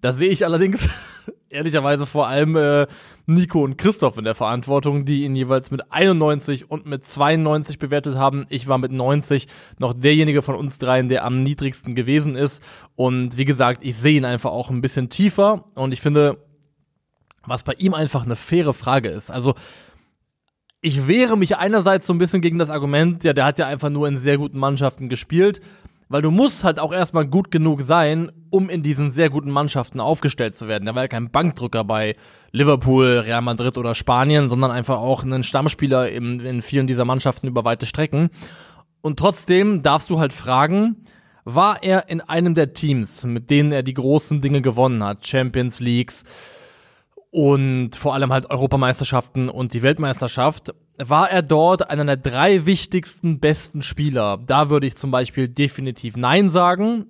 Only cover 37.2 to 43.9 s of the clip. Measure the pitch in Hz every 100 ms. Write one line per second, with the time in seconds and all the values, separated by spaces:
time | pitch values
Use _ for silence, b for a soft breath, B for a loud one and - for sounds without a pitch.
37.2 | 135 - 135 123 113 117 113 - 151 139
38.2 | 170 B B B B B B _ 156 147
39.2 | 165 - - - 208 196 143 151 - 165
40.2 | 147 - 139 127 151 190 220 220 b b
41.2 | b b - 127 196 196 190 185 - 170
42.2 | - 160 175 165 143 - 151 135 104 -
43.2 | 123 117 117 143 147 143 127